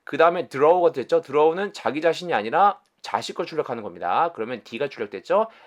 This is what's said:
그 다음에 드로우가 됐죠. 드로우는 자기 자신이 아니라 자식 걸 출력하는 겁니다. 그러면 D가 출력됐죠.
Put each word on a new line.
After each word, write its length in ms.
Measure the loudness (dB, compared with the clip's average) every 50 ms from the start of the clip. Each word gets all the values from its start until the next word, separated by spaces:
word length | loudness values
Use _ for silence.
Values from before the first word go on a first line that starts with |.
| _
그 140 | -10 2
다음에 300 | 4 4 4 4 0 -6
드로우가 460 | -6 -2 2 4 4 6 6 4 2 0
됐죠. 280 | 0 -2 0 0 0
드로우는 520 | 0 0 2 4 4 4 2 0 -6 -8 -8
자기 280 | -4 -4 -4 -4 0
자신이 320 | 0 0 0 0 -4 -4 -2
아니라 460 | -2 -2 0 2 4 4 4 2 0 _ _ _ _
자식 340 | -12 -6 -6 -6 -6 -6 -8
걸 100 | -8 -8
출력하는 380 | -4 -4 -6 -4 -4 -6 -8 -8
겁니다. 480 | -10 -10 -6 -4 0 0 0 0 0 -2
그러면 280 | -8 -8 -8 -8 -10 -10
D가 240 | -12 -6 -6 -6
출력됐죠. 600 | -6 -6 -8 -10 -8 -8 -14 -4 0 0 0 0 0 -6 -20 -20